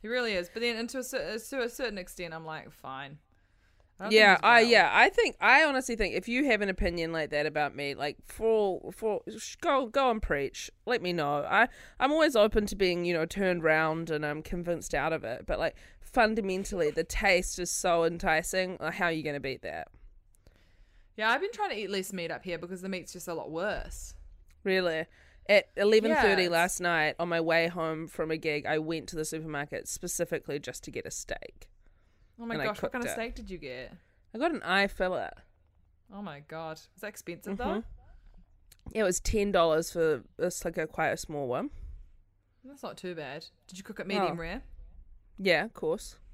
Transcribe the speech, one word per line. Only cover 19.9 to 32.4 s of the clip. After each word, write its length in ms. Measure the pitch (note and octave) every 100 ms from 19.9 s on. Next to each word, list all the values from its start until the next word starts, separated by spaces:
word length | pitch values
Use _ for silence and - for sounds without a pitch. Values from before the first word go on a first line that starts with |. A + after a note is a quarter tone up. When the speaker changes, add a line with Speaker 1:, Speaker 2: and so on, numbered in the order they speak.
| - - - _ _ - _ _ _ - - - -
Speaker 1:
Yeah, 140 | A3
I've 100 | B3+
been 100 | G4
trying 180 | A4 G4+
to 60 | A3
eat 140 | G3
less 220 | G3 F#3
meat 180 | F#3 E3
up 140 | D#3+
here 120 | F#3+ E3
because 220 | F3 F#3
the 60 | F#3
meat's 240 | F#3+ D3
just 140 | F3+ F3
a 80 |
lot 160 | E3 -
worse. 640 | D#3+ G3+ D#3 - - - - - - - -
Speaker 2:
Really? 440 | G3 F#3 F3+ D#3+ E3 - - - -
At 200 | G3+ - -
eleven 380 | G3+ A3 A3
thirty 280 | D#4 A3 F#3+
Speaker 1:
Yeah, 40 | F3+
it's 40 |
Speaker 2:
last 280 | E3+ F3+ -
night, 360 | F3+ E3 D3+ -
on 100 | F3
my 120 | E3
way 260 | E3 E3 E3
home 380 | F3 D#3+ D#3+ D#3+
from 240 | - D#3+
a 60 | D#3+
gig, 280 | D#3+ D3 -
I 120 | D#3
went 300 | D#3 E3 A#2
to 80 | F3
the 80 |
supermarket 640 | D#3 D#3+ D#3+ D3+ D3 - -
specifically 680 | - F3+ - E3+ E3 - D3
just 240 | C#3 -
to 60 | -
get 160 | B2 -
a 40 |
steak. 580 | - - - - - - _ - _ _ _ _ _